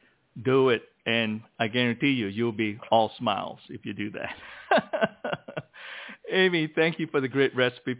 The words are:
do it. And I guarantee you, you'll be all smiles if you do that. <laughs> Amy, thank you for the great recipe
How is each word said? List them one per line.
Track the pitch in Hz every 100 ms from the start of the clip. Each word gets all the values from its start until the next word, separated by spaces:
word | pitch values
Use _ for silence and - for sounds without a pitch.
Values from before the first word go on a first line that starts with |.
| _ _ _ -
do | 113 135 131
it. | 110 - _ 113
And | 117 110 107 - -
I | 110
guarantee | 123 123 117 143
you, | 131 101
you'll | 104 117
be | 104 107 104 -
all | 113 - -
smiles | 117 98 92 - -
if | - -
you |
do | 104 104
that. | - - - - - - 320 - 311 214 - -
<laughs> | - - - - - - - - - -
Amy, | 185 190 175 156 160
thank | 160 160
you | 156
for | 147
the | 131
great | 131 135 127
recipe | 123 123 -